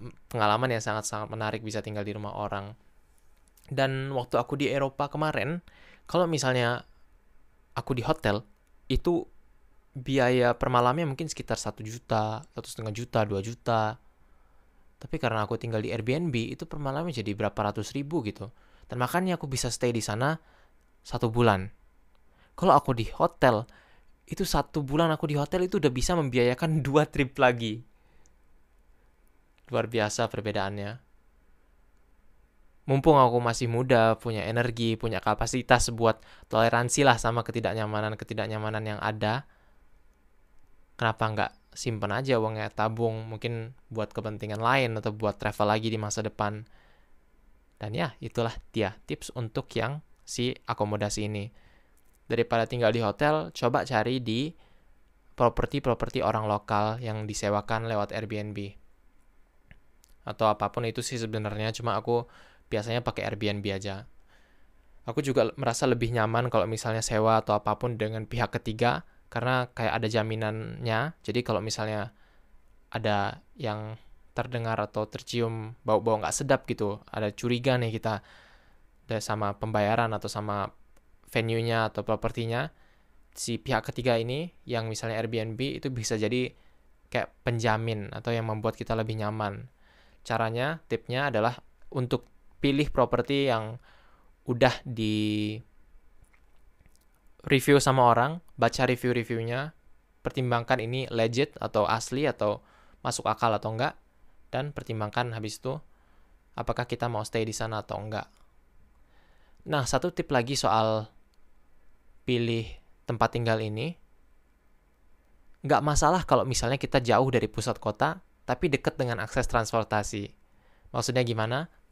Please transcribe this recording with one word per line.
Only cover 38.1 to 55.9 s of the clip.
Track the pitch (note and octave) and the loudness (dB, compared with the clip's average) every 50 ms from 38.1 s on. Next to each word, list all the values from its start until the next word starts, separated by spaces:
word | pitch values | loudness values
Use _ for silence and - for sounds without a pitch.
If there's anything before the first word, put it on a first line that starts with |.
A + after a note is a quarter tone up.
| G#2+ G#2 - - A2 A2 G#2+ G#2+ A2 G#2+ G#2+ G#2+ A2 A2 A2 G#2+ G#2 | -4 -6 -8 -8 -6 -4 -4 -4 -4 -4 -4 -4 -4 -4 -4 -6 -6
yang | G#2 - | -4 -4
ada. | G#2+ G#2+ G#2+ G2+ G#2+ A2 C3 C#3 - - _ _ _ - - - - - - _ - - _ _ _ _ _ _ _ _ - - - - - - _ _ | -4 -2 0 0 0 0 -2 -4 -10 -20 _ _ _ -20 -20 -20 -20 -20 -20 _ -20 -20 _ _ _ _ _ _ _ _ -20 -20 -20 -20 -20 -20 _ _
Kenapa | - A#2+ A2+ G#2+ - A#2 A2 | -2 0 0 0 0 -2 -2
nggak | G#2+ G#2+ F#2 - - - _ _ - | 0 0 -2 -2 -4 -8 _ _ -12
simpen | - - B2 A2+ G#2 G#2 G2+ G2 | -8 -6 -4 -4 -2 -2 -2 -2
aja | A#2+ C3+ C3+ C3 A2+ | -2 0 2 2 2
uangnya, | A2 A2 A2 G#2+ G#2+ G#2+ - | 2 0 -2 -4 -6 -6 -2
tabung, | - G#2+ A2 A2 A2+ A#2 A#2 A2 A2+ A2 A2+ | 0 -2 0 0 0 -2 -2 -2 -4 -8 -10
mungkin | A2+ G#2+ - A#2 A#2 A2+ A2+ A2+ C3 - - - A2 | -8 -6 -6 -4 -4 -6 -8 -10 -14 -18 -16 -10 -6
buat | A2 G#2+ - | -6 -6 -4
kepentingan | - - G2+ A2 G#2+ G2+ - G#2+ G#2+ G#2 A2+ | -4 -6 -6 -6 -6 -6 -6 -6 -4 0 2
lain | A#2 C3 C#3 C3 A#2 A2+ | 2 4 4 2 2 0
atau | A2 G#2 A2+ G#2 | -2 -4 -4 -4
buat | G#2+ A2+ G#2 G2+ | -2 -2 -2 -2
travel | - - G#2+ G#2 - G#2+ G#2 | -2 -4 -4 0 2 2 4
lagi | G#2+ A2 A2 A2+ A2 | 4 2 2 -2 -2
di | G#2+ | -2
masa | G#2+ G#2 - - G#2+ | -4 -4 -4 -4 -4
depan. | G#2+ - - G#2+ G#2 G#2+ G#2+ A2 - - - - - - _ _ - - - _ _ _ _ _ _ - _ _ _ _ | -4 -4 -2 -4 -4 -4 -6 -12 -16 -20 -20 -20 -20 -20 _ _ -20 -20 -20 _ _ _ _ _ _ -20 _ _ _ _
Dan | - G#2+ G#2 G#2 | -12 -10 -6 -4
ya, | E3 F3 C#3 - - - | -4 -4 -4 -6 -8 -12
itulah | A#2 - - A#2 A2+ - - - - - | -8 -2 -2 -2 -2 -2 -6 -12 -6 -2
dia | A2+ G#2 F#2 G2 - - | 0 0 0 -2 -6 -10
tips | - D3 - - - - | -10 -10 -10 -10 -10 -8
untuk | B2+ A#2+ A2 - - B2+ - - | -8 -8 -6 -6 -6 -6 -4 -4
yang | A2+ G#2+ A#2 C#3+ D3+ - - - _ - | -2 -2 -2 -4 -6 -10 -14 -20 _ -16
si | - - - A#2+ B2 - - _ | -10 -4 -2 -2 -2 -4 -4 _
akomodasi | - A#2 - G#2+ G#2 G#2+ G#2 G#2 G#2 - - G#2+ G#2 | -4 -2 -2 0 0 0 0 -2 -2 -2 -2 -4 -4
ini. | G#2+ G#2 G2+ A2+ - - - - - - _ _ _ - _ - - _ _ | -4 -6 -8 -10 -12 -16 -20 -20 -20 -20 _ _ _ -20 _ -20 -20 _ _
Daripada | - A#2 A#2 A#2 - A#2+ A#2 A2+ | -2 0 0 2 2 2 2 2
tinggal | - B2+ A#2+ A#2+ A2 A2 | 0 0 2 4 4 4
di | A#2 A2+ | 4 2
hotel, | G2+ G2+ - D3 D3 D3+ D#3 D#3+ E3 - | 0 0 2 2 2 2 2 0 -4 -4
coba | - - A#2+ B2 C#3 F2+ | 0 0 2 2 2 0
cari | - B2+ A2 G#2+ A#2+ B2+ C3+ B2 | 2 0 0 2 2 0 -2 -2
di | A2 A2 A#2 C#3 D#3+ - - - _ - - _ - - _ - _ _ _ _ - - | -2 0 0 -2 -2 -6 -10 -20 _ -20 -20 _ -20 -20 _ -20 _ _ _ _ -10 0
properti-properti | - B2 A#2+ - - - - - C#3+ - C3 | 4 4 4 4 2 -2 -2 -2 -2 0 0